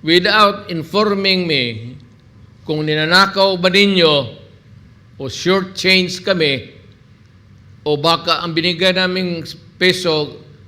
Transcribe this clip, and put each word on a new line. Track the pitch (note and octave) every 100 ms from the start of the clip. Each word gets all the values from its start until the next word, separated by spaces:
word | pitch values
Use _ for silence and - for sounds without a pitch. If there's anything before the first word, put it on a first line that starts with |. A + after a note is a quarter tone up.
Without | D3+ F3 F#3+ G#3+ G#3 G3+ -
informing | E3+ - G3 G#3+ G3+ G3 F#3 F3
me | C#3+ A#2+ G#2+ A#2 C3 - - _ - - - -
kung | D#3
ninanakaw | D#3 D3+ D#3 F3+ G3 G3 G3 F#3
ba | F#3
ninyo | F#3+ G3+ F#3+ E3 D3 A#2+ - - - - - - - - -
o | C3+
short | - F3 F#3+ F#3+
change | - F#3 F#3+ F3+ F#3
kami | - F#3 D#3 C3+ - - - - _ - - - _ - - - D3+
o | D3
baka | D#3 E3 F3 D#3
ang | E3+
binigay | E3 E3+ E3 F#3
naming | F#3 F#3 F#3 F#3 E3+ D#3+ - - -
peso | F#3 F3+ F3 D#3 D3 - - -